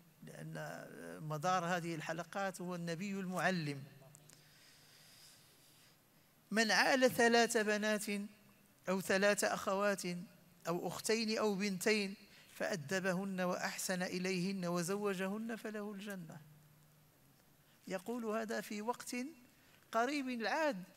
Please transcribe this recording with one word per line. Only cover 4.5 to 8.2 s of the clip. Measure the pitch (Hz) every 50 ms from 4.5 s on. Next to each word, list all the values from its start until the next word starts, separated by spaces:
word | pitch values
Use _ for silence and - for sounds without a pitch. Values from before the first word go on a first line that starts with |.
| - - - - - - - - - - - - - - - - - - - - - - - - - - - - - _ _ _ _ - _ _ _ _ _ _
من | 196 214 226 214
عال | 196 180 247 - 277 262 262 254
ثلاث | 254 - 233 233 233 233 233 226 - 226
بنات | 214 208 214 208 208 214 214 208 208 - 202 202